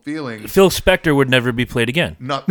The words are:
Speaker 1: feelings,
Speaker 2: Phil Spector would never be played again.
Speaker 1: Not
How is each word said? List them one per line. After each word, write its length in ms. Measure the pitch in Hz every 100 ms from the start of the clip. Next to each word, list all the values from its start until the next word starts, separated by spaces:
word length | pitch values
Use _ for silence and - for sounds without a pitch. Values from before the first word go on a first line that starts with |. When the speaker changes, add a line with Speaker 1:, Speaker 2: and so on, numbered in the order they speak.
Speaker 1:
feelings, 480 | - 156 139 110 107
Speaker 2:
Phil 200 | - 190
Spector 440 | - - 185 165
would 160 | 139 131
never 220 | 127 120
be 120 | 120
played 240 | 120 127 117
again. 280 | 127 131 82
Speaker 1:
Not 280 | 127 139 -